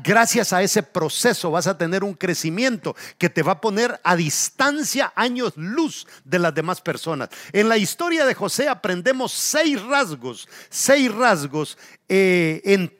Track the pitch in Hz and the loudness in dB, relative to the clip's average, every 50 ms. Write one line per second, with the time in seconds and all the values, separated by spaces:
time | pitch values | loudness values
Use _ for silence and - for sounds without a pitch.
0 | 131 165 208 226 233 - - 240 202 - 185 180 202 185 - 214 160 - - 175 | 0 2 4 4 4 4 2 0 0 2 2 2 2 2 2 0 0 0 -4 -2
1 | 160 143 - - - 247 208 - - 165 151 180 147 185 190 156 170 165 185 196 | -2 -2 -2 0 0 0 0 0 -2 -2 -2 0 0 -2 -2 -2 -2 -2 -2 -2
2 | 196 202 170 - 190 180 160 - - 160 165 208 254 269 233 165 - 156 - - | -4 -4 -6 -4 -4 -4 -4 -2 -4 -4 -2 0 0 -2 -2 -2 -6 -8 -8 -8
3 | - - - - 139 127 - 165 147 170 190 - - 214 196 214 240 240 180 - | -14 -16 -6 -2 -2 0 0 0 0 0 0 0 -2 -2 0 2 0 0 -2 -2
4 | - 170 180 170 165 147 - - - - _ - 269 285 285 311 269 - - 269 | 2 2 2 2 2 -2 -2 -2 -4 -4 _ 0 0 2 2 0 -4 -2 -2 -2
5 | 269 - - - 226 254 247 254 247 196 - 151 160 190 233 330 330 - - - | -2 -2 0 -2 -2 -2 0 -2 -4 -4 -4 -6 -8 -6 -2 -2 -2 -2 -4 -10
6 | - - - - _ 135 175 180 175 165 139 156 - 170 156 - - 170 139 120 | -18 -20 -20 -18 _ -2 0 2 2 2 0 -2 -2 -2 -4 -4 -4 -6 -6 -4
7 | - 160 160 135 120 - - - - - - 202 208 226 226 220 190 - - - | -4 -6 -4 -4 -6 -8 -10 -18 -14 -4 0 2 2 4 4 2 2 -2 -2 -4
8 | 339 349 330 320 285 254 - - 202 180 - - 285 294 262 - - 190 180 180 | -2 -2 0 2 2 2 0 0 -4 -4 -2 -2 0 -2 -2 -2 -2 -4 -4 0
9 | 175 254 262 254 247 - - - - - - 302 330 311 277 196 196 247 277 277 | 0 0 0 0 -2 -4 -4 -4 -4 -2 0 2 2 2 0 -2 -2 0 0 0
10 | 254 175 151 123 117 127 113 - - - - - - - - - - - 277 285 | 0 0 -4 -10 -10 -12 -12 -12 -16 -20 -20 -20 -20 -10 -6 -2 4 4 4 4
11 | 262 240 202 220 254 233 196 151 143 139 139 156 147 - - _ - - - _ | 4 2 2 2 4 4 4 2 0 -4 -4 -4 -4 -6 -8 _ -20 -20 -20 _
12 | _ - 180 190 190 185 180 180 165 160 160 - - 196 196 196 180 - _ | _ 0 2 4 4 4 4 4 2 0 -2 -2 2 2 2 2 2 -2 _